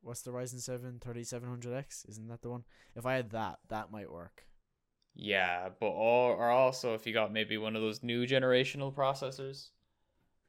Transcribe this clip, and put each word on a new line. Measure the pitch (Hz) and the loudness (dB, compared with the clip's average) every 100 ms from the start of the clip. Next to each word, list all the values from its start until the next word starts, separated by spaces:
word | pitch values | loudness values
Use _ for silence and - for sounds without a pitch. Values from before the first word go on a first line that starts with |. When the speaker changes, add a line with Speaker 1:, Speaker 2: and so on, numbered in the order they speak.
Speaker 1:
what's | 117 120 | -14 -12
the | 127 | -10
Ryzen | 123 127 127 | -8 -8 -8
seven | 123 123 123 120 | -8 -8 -8 -12
thirty-seven | 123 120 117 120 123 | -10 -10 -8 -8 -8
hundred | 123 120 | -8 -6
X? | 127 139 - - | -8 -8 -14 -16
Isn't | 110 110 | -14 -12
that | 117 | -10
the | 120 | -10
one? | 123 117 _ _ | -10 -12 _ _
If | - 123 | -6 -2
I | |
had | 131 117 | 0 -2
that, | 113 101 - - | -4 -6 -6 -8
that | 110 95 | -8 -8
might | 107 95 | -10 -12
work. | 82 87 - - _ _ _ _ _ _ | -14 -16 -20 -20 _ _ _ _ _ _
Speaker 2:
Yeah, | - 104 98 90 87 92 - | -8 2 4 4 2 -4 -2
but | 107 | -2
all, | 95 113 120 123 | 2 6 6 6
or | 95 120 | 4 6
also | 123 131 131 127 | 6 6 4 -2
if | 110 113 | -2 0
you | |
got | 110 104 | 2 2
maybe | 110 107 107 | 0 0 -2
one | 110 | -2
of | 110 | 0
those | 110 107 | 0 -2
new | 120 120 123 | -2 -2 2
generational | 135 127 127 131 139 135 | 4 6 4 4 -2 -6
processors. | 139 135 139 135 135 135 135 - _ _ _ _ _ _ _ | 0 0 0 -4 -8 -10 -12 -16 _ _ _ _ _ _ _